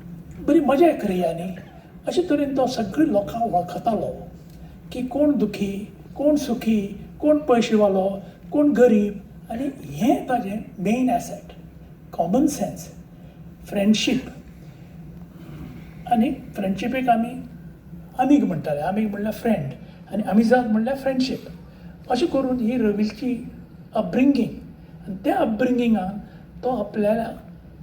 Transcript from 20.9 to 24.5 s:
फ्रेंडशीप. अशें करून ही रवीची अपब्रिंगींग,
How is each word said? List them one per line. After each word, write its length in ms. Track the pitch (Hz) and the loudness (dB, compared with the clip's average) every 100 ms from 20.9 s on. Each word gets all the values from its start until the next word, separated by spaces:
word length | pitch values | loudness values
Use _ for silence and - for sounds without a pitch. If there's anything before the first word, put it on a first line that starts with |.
| 277 | 0
फ्रेंडशीप. 420 | 269 254 - - - - - - - - - | 0 0 -2 -4 -10 -16 -18 -20 -20 -16 -2
अशें 180 | - 339 | 0 2
करून 320 | 269 254 247 | 2 0 0
ही 180 | 220 254 | 0 2
रवीची 720 | 214 202 214 - 254 240 - - - - - 220 | 2 2 0 -2 -4 -4 -6 -14 -18 -20 -6 -4
अपब्रिंगींग, 640 | 180 - 277 233 - | 0 4 4 4 0